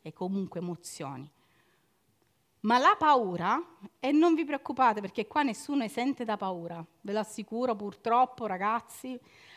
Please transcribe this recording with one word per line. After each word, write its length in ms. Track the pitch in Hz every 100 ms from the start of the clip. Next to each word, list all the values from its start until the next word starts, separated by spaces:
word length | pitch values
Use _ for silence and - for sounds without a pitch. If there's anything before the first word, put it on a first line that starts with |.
e 100 | 160
comunque 460 | - 185 196 180 175
emozioni. 720 | 175 165 - - 143 135 147 _ _ _ _ _ _ _ _ _ _ _ _ _
Ma 160 | 214 247
la 180 | 302 403
paura, 640 | 311 269 208 175 175 262 339 - 202 _
e 100 | 262
non 240 | 294 339
vi 100 | 320
preoccupate 560 | 302 285 - 254 240 214
perché 280 | 196 - 208
qua 140 | 302
nessuno 400 | 277 208 - 285
è 40 | 220
esente 380 | 240 254 262
da 120 | 226 208
paura, 480 | 190 180 170 170 165 _
ve 100 | 202
lo 80 | 208
assicuro 560 | 208 - 202 226 247 214
purtroppo 720 | 208 - 226 233 254 - 220
ragazzi. 720 | 180 202 226 - - 254 247 _ - -